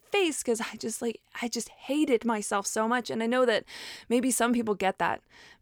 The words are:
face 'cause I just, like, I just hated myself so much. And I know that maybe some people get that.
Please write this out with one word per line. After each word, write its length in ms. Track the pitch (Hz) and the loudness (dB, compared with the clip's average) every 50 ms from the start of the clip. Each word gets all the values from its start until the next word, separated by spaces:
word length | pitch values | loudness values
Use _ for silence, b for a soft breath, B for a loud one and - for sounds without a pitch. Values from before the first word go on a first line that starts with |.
| _ _ | _ _
face 320 | - 403 381 330 277 - - | 2 2 2 2 0 -2 -2
'cause 180 | - 233 214 | -2 -2 -2
I 140 | 226 - - 220 | -2 -6 -8 -8
just, 240 | - 226 220 - | -8 -8 -6 -4
like, 200 | - 233 220 - _ _ - - | -4 -6 -6 -6 _ _ -10 -8
I 60 | - 240 | -6 -4
just 220 | - 233 - - | -4 -4 -6 -8
hated 560 | - - - - 269 302 302 277 247 220 - | -12 -14 -6 -2 0 0 4 4 4 2 2
myself 420 | 233 233 214 208 - 214 202 196 - | 0 -2 -2 -2 -2 -2 -2 -2 -2
so 200 | - 220 220 226 | -2 0 0 2
much. 220 | 240 247 240 - | 0 0 -2 -2
And 140 | 269 220 226 | -4 -2 0
I 40 | 226 | 2
know 180 | 240 254 254 | 2 4 4
that 180 | 240 220 190 B B B B B B B B B B | 4 4 2 B B B B B B B B B B
maybe 200 | 226 254 247 262 | 0 2 2 2
some 240 | 247 - 226 240 247 | 2 2 2 2 2
people 220 | 240 233 220 208 | 2 2 0 0
get 220 | 185 196 185 196 - | 0 0 0 0 2
that. 220 | 170 170 - - - B B B B B B B | 0 0 0 -2 -8 B B B B B B B